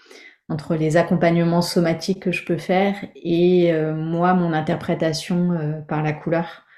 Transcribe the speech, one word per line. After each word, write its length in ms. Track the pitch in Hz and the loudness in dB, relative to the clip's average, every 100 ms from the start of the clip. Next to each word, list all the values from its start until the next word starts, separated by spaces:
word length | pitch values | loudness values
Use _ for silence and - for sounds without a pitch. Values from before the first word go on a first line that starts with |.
| - - - _ - | -20 -20 -20 _ -8
entre 260 | 160 - 160 | -8 -4 -2
les 220 | 156 170 | 2 2
accompagnements 640 | 170 175 170 170 170 170 | 2 2 2 2 2 2
somatiques 600 | 170 185 165 165 - 190 | 0 0 0 -2 -4 -4
que 100 | 185 | -2
je 100 | 175 | -4
peux 140 | - 165 | -4 -6
faire 380 | - 185 202 196 - - | 0 0 0 -2 -10 -10
et, 560 | 170 170 180 180 170 | -2 2 4 4 4
euh, 240 | 160 156 156 | 2 -2 -2
moi, 380 | 160 165 180 | -2 0 2
mon 180 | 185 170 | 2 2
interprétation, 1000 | 156 156 165 - 170 160 156 - 175 175 | 0 -2 -4 -2 -2 -2 -2 -2 0 0
euh, 260 | 170 151 156 | 0 -2 -6
par 240 | 151 156 | -6 -4
la 80 | 151 | -2
couleur. 540 | 151 - 165 175 - _ | -4 -2 -2 -2 -10 _